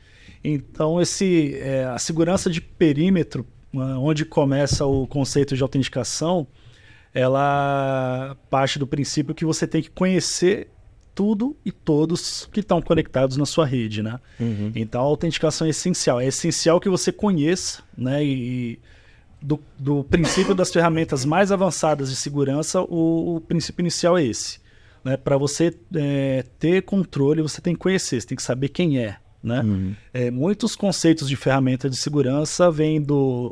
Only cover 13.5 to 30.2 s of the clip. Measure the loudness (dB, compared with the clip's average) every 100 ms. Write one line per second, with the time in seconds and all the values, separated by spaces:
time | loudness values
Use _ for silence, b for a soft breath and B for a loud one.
13.5 | 0 0 0 -2 -4 -6 -8 b b -4
14.5 | -2 -4 -4 -6 -2 0 0 -2 0 -2
15.5 | 0 -2 -2 -2 -2 0 0 0 -2 -2
16.5 | 0 4 4 4 0 0 0 0 2 2
17.5 | 0 -4 -10 -14 -8 -2 0 0 -2 -4
18.5 | -6 -6 -8 b b b b b -12 -4
19.5 | -4 -6 -8 -2 -2 2 2 2 2 2
20.5 | 2 2 2 2 2 0 -2 0 2 2
21.5 | 2 0 0 0 0 -2 -6 -6 -2 0
22.5 | 0 -2 -2 -2 0 0 0 -2 -4 -2
23.5 | -4 -4 -4 -4 0 2 4 2 -2 -8
24.5 | -12 b b b b -4 -2 4 4 4
25.5 | 2 2 0 -6 -2 0 0 2 0 -2
26.5 | -2 2 2 2 0 0 2 2 2 0
27.5 | -2 -2 0 2 0 0 -4 -4 -8 -4
28.5 | -2 -2 0 0 2 -2 -8 _ _ -4
29.5 | 0 2 0 -2 -6 -10 -4